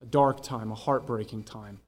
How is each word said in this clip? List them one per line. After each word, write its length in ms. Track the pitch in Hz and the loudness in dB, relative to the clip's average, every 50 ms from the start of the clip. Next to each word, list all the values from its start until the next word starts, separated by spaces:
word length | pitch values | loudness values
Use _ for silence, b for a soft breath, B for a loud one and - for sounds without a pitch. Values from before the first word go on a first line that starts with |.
a 60 | 131 | -10
dark 380 | 117 127 143 143 135 131 - - | 0 6 6 6 6 6 0 -4
time, 260 | - 135 117 110 110 | -6 -6 -6 -4 -6
a 60 | 107 | -6
heartbreaking 680 | 107 - - 139 131 - - 120 107 107 - - 110 104 | -4 0 2 2 2 2 0 -4 -4 -4 -6 -8 -10 -10
time. 380 | - - 113 107 104 101 98 _ | -10 -14 -14 -14 -14 -16 -18 _